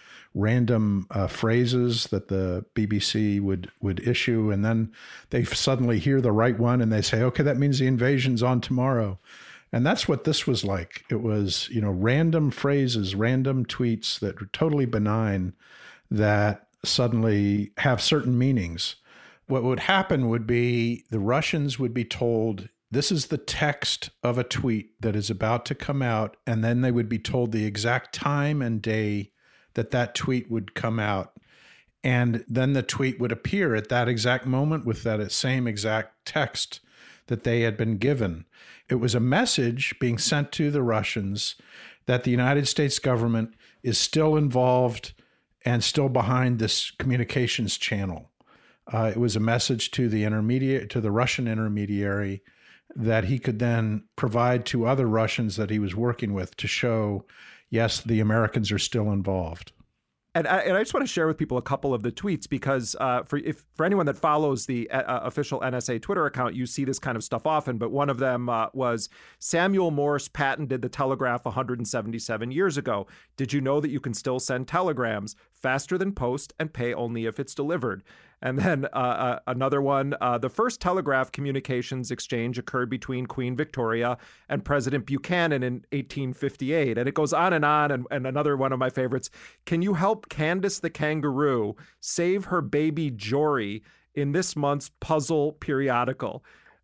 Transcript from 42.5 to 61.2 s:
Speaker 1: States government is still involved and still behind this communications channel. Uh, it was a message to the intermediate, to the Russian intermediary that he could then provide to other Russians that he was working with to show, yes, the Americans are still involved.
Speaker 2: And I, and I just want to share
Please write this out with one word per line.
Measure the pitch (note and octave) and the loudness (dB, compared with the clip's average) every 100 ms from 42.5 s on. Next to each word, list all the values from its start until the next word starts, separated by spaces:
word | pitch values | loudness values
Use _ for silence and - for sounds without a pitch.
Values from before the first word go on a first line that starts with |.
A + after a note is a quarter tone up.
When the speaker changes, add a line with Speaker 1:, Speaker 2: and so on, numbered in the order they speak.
| C#3+ C#3 | 2 2
Speaker 1:
States | - C#3+ - | 2 0 0
government | - B2 A#2 A2+ A2+ - - _ | 2 2 2 2 0 -6 -20 _
is | B2+ A2 | -2 0
still | - D#3 D#3 D3+ | 0 2 4 4
involved | D3 B2+ B2+ B2+ B2 A2+ - - _ _ _ _ | 4 4 4 4 2 0 -10 -18 _ _ _ _
and | - A#2+ | 0 2
still | - D3+ C3+ | 2 2 2
behind | B2+ A2+ B2+ B2+ A#2+ | 2 2 2 2 2
this | A2 - - | 0 0 -4
communications | - C3 B2 A#2 C3 B2 - G#2+ - | -4 0 0 0 0 0 0 -2 -2
channel. | - G#2 G2 E2 - _ _ _ _ _ - | -2 -2 -4 -6 -12 _ _ _ _ _ -6
Uh, | A2+ A2+ | 0 0
it | G#2 | 2
was | A#2+ G#2+ | 0 2
a | |
message | A2 A#2 - A#2+ - | 2 2 2 -2 -2
to | - B2 | 0 0
the | G#2+ | 2
intermediate, | G#2+ G#2+ G#2+ B2+ C3 C3+ G2+ | 2 2 2 2 2 0 0
to | B2 | -2
the | G#2+ | 0
Russian | G#2 B2 - A#2+ | 2 2 0 -2
intermediary | A2 A2 G#2 G#2 G2+ G2+ G2+ G2+ G2 - _ - - _ - | -2 -2 -2 -2 -2 0 -2 -2 -6 -12 _ -20 -20 _ -4
that | A2+ A2+ F#2+ | 2 2 2
he | C3 | 0
could | C3 G#2+ | 0 0
then | A#2+ A#2 A2 G#2 - - | 2 2 2 -2 -6 -4
provide | B2+ A#2 B2 B2 A#2+ | 0 2 2 2 0
to | B2+ A#2 | 0 2
other | C3+ A#2+ | 2 2
Russians | A2 A2 - A2+ G2+ | 2 2 0 -2 -2
that | G2+ | -2
he | G#2+ | 0
was | G2+ | -2
working | F#2 A#2+ A#2 A2 | 0 -2 -2 -2
with | G2+ F2+ - | -4 -6 -6
to | G#2+ | -6
show, | - B2 A2+ G#2+ G2+ - - - - _ | -2 0 0 0 -4 -8 -20 -20 -20 _
yes, | A2+ A2+ - | 0 0 0
the | - A2 | 0 2
Americans | G#2+ A2+ A2 A#2+ G2+ | 4 4 2 0 0
are | G#2 | -2
still | - A#2+ G#2 | -2 0 0
involved. | G2 F#2+ F#2+ D#2+ E2+ - _ - _ _ _ _ E3+ | 0 0 -2 -4 -8 -16 _ -20 _ _ _ _ -2
Speaker 2:
And | D3+ | 0
I, | F#3 | 0
and | F3 F#3+ | 2 0
I | |
just | A3 | 0
want | - | -2
to | C4 | -2
share | - | 0